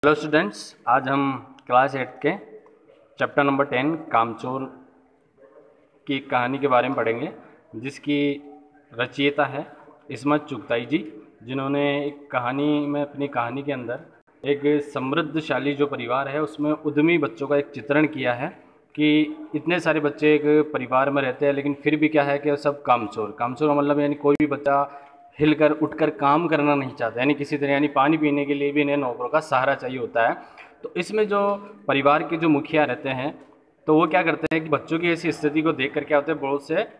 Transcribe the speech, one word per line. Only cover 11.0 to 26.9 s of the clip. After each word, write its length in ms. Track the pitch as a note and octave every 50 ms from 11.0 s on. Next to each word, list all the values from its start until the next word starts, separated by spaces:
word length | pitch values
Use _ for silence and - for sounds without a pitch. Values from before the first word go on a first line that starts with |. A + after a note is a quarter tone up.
| G#3 - - - - - _ _ A2
जिन्होंने 400 | A#2 C3 C3+ C3+ C3+ C#3 C#3+ C#3+ C#3+ C#3+ C#3+ C#3+
एक 240 | C#3+ C#3+ - - -
कहानी 560 | - B2+ B2 B2 C3 C#3 C#3+ D3+ D3+ D3 D3
में, 140 | C#3+ D3 D3 C#3+
अपनी 260 | C#3+ - C3+ C#3+ C#3
कहानी 340 | C#3+ B2+ A#2 A#2 A#2+ C#3 C#3
के 100 | C#3+ C#3
अंदर 280 | B2+ A#2+ A2+ A#2+ C#3 - - _ _ _ _ _ _ -
एक 380 | C3+ C#3+ C3+ C#3 D3 D3 D3 C#3+
समृद्धशाली 920 | C#3+ - C#3 B2+ C3 C#3 D#3 E3+ D3 C#3 D#3+ D3+ - C#3+ B2+ C3 C#3+ D3
जो 120 | C3+ D3
परिवार 420 | C#3+ C#3 B2+ B2 A#2 B2 C3+ C3+ C3+
है, 140 | C3+ D3+ D#3
उसमें 280 | D3 D3+ - D3 D3+ D3+
उद्यमी 460 | D3+ - D3+ C#3 D3 D3 E3 F3 E3+
बच्चों 280 | D3 C3 - - C#3
का 100 | C#3 C#3+
एक 140 | C#3+ C#3+ -
चित्रण 360 | - C#3 - - C#3+ D3 D#3
किया 280 | D3 D#3 C#3 C3 B2 A#2+
है 140 | A#2+ C3+ E3+ - - - _ _ _ _ _ _
कि 420 | - D3+ D3+ D3+ D3+ D3+ D3+ - - - - -
इतने 260 | D3 C#3 D#3+ F3 F3
सारे 200 | D#3+ E3 D3+ D#3+
बच्चे 340 | D3 D3 C#3+ - D3+ D3+ D3+
एक 360 | D3 C#3+ D3 D3+ D3+ D3 D3+ D3+
परिवार 380 | C3 B2+ A#2+ B2+ B2+ C3+ C#3
में 120 | C#3 C#3+ C3+
रहते 240 | B2+ B2 - D3
हैं, 60 | C#3+ C#3
लेकिन 220 | C#3 C#3 D3 C#3+
फिर 220 | C#3 - D3+ D3
भी 120 | D3+ D3+ D3+
क्या 140 | D3+ D3+ C#3+
है 160 | C#3 C#3+ C#3+
कि 180 | C#3+ D3 C#3+
सब 260 | C#3+ - D3 C#3+ C#3+ -
कामचोर। 540 | C3+ B2 A#2+ A2+ G2+ - A#2 G#2+ G#2 G#2+ -
कामचोर 300 | A#2+ B2 B2+ A#2+ D3+ D3+
का 60 | C#3+
मतलब 260 | C#3+ C#3+ C#3+ C#3+ C#3+
यानी 140 | C#3+ C#3+ C#3+
कोई 220 | C#3+ - C#3+ D3 C#3+
भी 60 | D3+
बच्चा 580 | D3 C#3 C3 C#3+ C#3+ C#3 C#3 C#3+ C#3 - - - - - - - - _ -
हिलकर, 320 | D3 D#3 D3+ D3 D#3 D3 D3
उठकर 380 | - D#3 D3 - - E3 D3
काम 360 | D3 - D3 C#3 C#3+ D#3 E3+ D#3+
करना 260 | D#3+ D3+ D3 D3 D3
नहीं 160 | C#3 C3+ C3